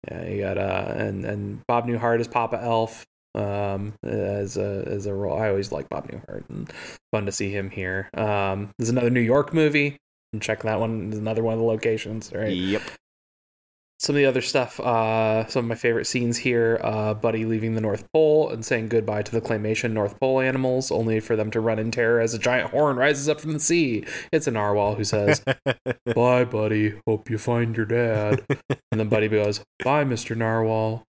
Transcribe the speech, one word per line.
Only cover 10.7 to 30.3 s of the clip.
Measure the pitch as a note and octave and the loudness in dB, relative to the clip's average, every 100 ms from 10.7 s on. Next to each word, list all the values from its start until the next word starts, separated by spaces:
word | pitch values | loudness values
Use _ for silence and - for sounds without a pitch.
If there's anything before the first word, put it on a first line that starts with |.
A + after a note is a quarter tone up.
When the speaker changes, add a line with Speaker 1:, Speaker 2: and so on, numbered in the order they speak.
| G#2+ | 0
Speaker 1:
one. | A2+ A2+ G2+ | -2 -2 -4
There's | G#2+ | -4
another | G#2+ A2 | -4 -2
one | A2+ | 0
of | A2+ | 0
the | A2+ | 0
locations, | A2 A2+ A2 G#2+ A2 G#2+ | 2 0 -2 -4 -10 -8
right? | - G#2+ | -6 -2
Speaker 2:
Yep. | F#2 F#2+ G#2 - - _ _ _ _ _ _ _ _ _ _ | -2 0 -2 -4 -16 _ _ _ _ _ _ _ _ _ _
Speaker 1:
Some | - C#3+ | -2 4
of | |
the | C3+ | 4
other | B2+ | 2
stuff, | A#2+ C#3 A#2+ - | 0 -2 -2 -4
uh, | B2 A#2 A2 A2 A2 A2 A2+ | 0 2 2 2 2 2 0
some | C3 A#2 | -2 -2
of | |
my | A2+ | 0
favorite | A#2+ A2+ - | 0 0 0
scenes | C3 A#2+ A#2 | 0 0 0
here, | C3 A#2+ A#2 A2+ | 0 2 4 2
uh, | A2 G#2+ G#2+ | 0 0 0
Buddy | G#2+ A#2 A2+ | 0 0 0
leaving | A2 A2+ A2+ A2 | 0 0 0 0
the | |
North | G#2+ G2+ - | -2 -2 0
Pole | D#3 D#3 D3+ D3+ | 4 6 6 4
and | A2+ A2 | -2 -2
saying | A#2+ A2 | -2 2
goodbye | A2+ G#2+ G#2+ | 0 0 -2
to | G#2+ | -2
the | A#2 | -4
claymation | - A2+ G#2+ A2 A#2+ | -2 -2 0 -2 0
North | A2 G#2 - | 0 -2 0
Pole | C3 C3 | 2 2
animals, | C3 C3 C3 B2+ C3 | 2 0 0 0 0
only | F2 A2+ A2 | 0 2 0
for | G#2+ A2 | 0 0
them | G#2+ | 0
to | A2+ | 0
run | A2+ A2 | 0 0
in | A2 | -2
terror | A#2+ A#2 A#2 | 0 4 4
as | A2+ | 2
a | A2+ | 0
giant | B2 B2+ - | 0 0 0
horn | C#3 D3+ B2+ | 2 2 4
rises | C3+ C#3+ C#3+ | 2 2 0
up | D3+ | -2
from | D#3 | -2
the | D3+ | -2
sea. | - F3 C#3+ A2 G#2 - - | 2 2 2 0 -4 -12 -2
It's | D#3+ C#3+ | 0 0
a | |
narwhal | A2 G#2 G#2 G2+ G#2 | 0 2 4 2 2
who | |
says, | G#2+ G#2+ G#2 G#2 - C3+ - B2 | 0 2 4 2 0 -2 -2 -4
Speaker 2:
<laughs> | - - - A#2 | -4 -6 -2 2
Speaker 1:
"Bye, | B2 B2 | 4 4
Buddy. | A#2 A2 G#2+ G#2+ G#2+ G#2 - | 2 0 0 2 0 0 -2
Hope | G#2+ - | -2 -2
you | A2 | -4
find | - A#2 A#2 A2+ | 0 0 0 0
your | G#2+ | 0
dad." | A#2 A#2+ G#2+ G#2+ G#2+ - | 2 2 2 2 0 -2
Speaker 2:
<laughs> | - _ C3+ _ | -6 _ -6 _
Speaker 1:
And | A2 | -2
then | G#2+ | 2
Buddy | A2 G#2+ | 2 2
goes, | G#2+ G#2 G2+ - _ | 2 2 -2 -8 _
"Bye, | B2+ D3 | 0 2
Mister | C#3+ A#2 - | 2 -2 -4